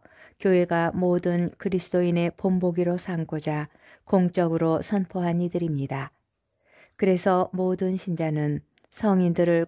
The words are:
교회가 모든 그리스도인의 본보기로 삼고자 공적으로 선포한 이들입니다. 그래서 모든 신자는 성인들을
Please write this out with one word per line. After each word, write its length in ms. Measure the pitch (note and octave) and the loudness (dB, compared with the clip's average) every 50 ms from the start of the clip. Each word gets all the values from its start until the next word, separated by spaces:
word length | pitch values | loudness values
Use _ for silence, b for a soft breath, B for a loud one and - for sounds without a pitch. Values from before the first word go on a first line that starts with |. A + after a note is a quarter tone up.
| B B B B B B B B | B B B B B B B B
교회가 540 | - G3 F#3 F3+ F3 F3 F3 E3+ E3+ E3 - | 0 2 4 4 2 2 0 0 0 0 0
모든 560 | F3+ F3+ F3+ F3 F3 F3 F3+ F3 F3 F3 E3 - - | 0 0 0 0 0 0 0 0 0 -2 -2 -4 -6
그리스도인의 760 | - F#3+ F#3 F3+ - - - F3+ F3+ F3 E3+ E3+ E3+ E3+ - | -6 -4 -4 -4 -4 -2 0 0 2 2 2 2 0 0 -2
본보기로 640 | - - F#3+ F#3 F3+ F#3 F3+ E3 F3 F3 F3 F3 F3 | -2 -2 -2 0 0 0 0 0 0 0 0 -2 -4
삼고자 680 | - - F3+ E3 D#3+ - D#3 D#3 - D#3+ D3+ D3+ D3 b b b b b b b b | -4 -6 -6 -6 -6 -6 -6 -6 -4 -4 -4 -4 -6 b b b b b b b b
공적으로 800 | - G#3 F#3 F3+ F3 - F#3 F3 E3 E3 E3 E3 E3 D#3+ - - | 0 2 2 2 2 2 0 0 0 2 0 2 2 0 0 -2
선포한 580 | - G#3 G3 F#3 - - F#3 F3+ F3 E3+ E3+ | -2 -2 -4 -4 -4 -4 -4 -2 -2 0 0
이들입니다. 720 | F3 F3 - F3 E3+ E3 D3+ C#3 C#3 C3+ C#3 C3+ C3+ D3 - _ _ _ _ _ _ _ b b b b b b b b b - | -2 -2 -2 -4 -2 -2 -2 -4 -4 -4 -6 -8 -8 -10 -14 _ _ _ _ _ _ _ b b b b b b b b b -2
그래서 480 | G#3+ F#3+ F#3 F3 - G3+ F#3 F3+ F#3 - - | 2 2 2 2 2 2 2 2 2 0 -2
모든 420 | F#3 F#3 F#3 F#3 F3 F#3+ F#3 F#3 | -2 0 0 0 0 -2 -2 -2
신자는 640 | F#3 - F#3+ E3 D#3+ E3 D#3 D3+ D3+ D3 D3 D3 D3 - _ _ _ _ _ | -4 -4 -4 -4 -2 -2 -2 0 0 0 0 -2 -4 -6 _ _ _ _ _
성인들을 760 | _ - A3+ G#3 F#3+ F#3 F3+ F3 E3+ F3+ F3 F3 E3+ E3 E3+ | _ -2 0 2 2 4 4 2 2 2 2 2 2 2 0